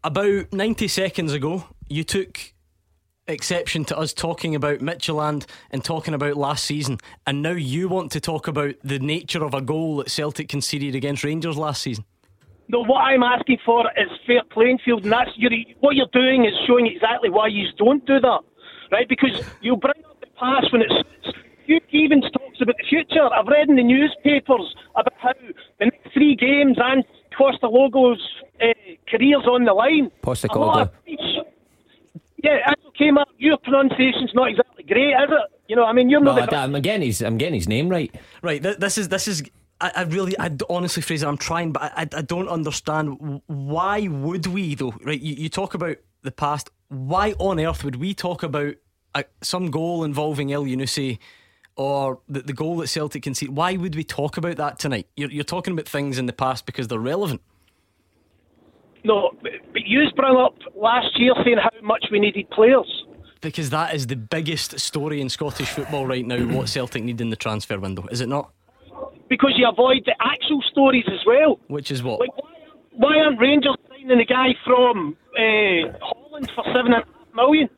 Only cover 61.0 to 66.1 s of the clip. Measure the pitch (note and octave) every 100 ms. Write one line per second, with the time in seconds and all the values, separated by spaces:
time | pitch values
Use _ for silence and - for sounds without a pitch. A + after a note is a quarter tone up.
61 | - - A#3+ B3 A#3+ A3+ A3+ A3+ G#3+ A3
62 | - G#3 G#3 G3+ - - A3+ C4 - -
63 | - - - _ D#3+ - C#3+ D#3 E3 D#3
64 | B2 C3 G#2+ D#3+ D#3+ D#3 - C#3 - D#3
65 | D3+ D3 C3 - D3 - C3 - C#3 D3
66 | C3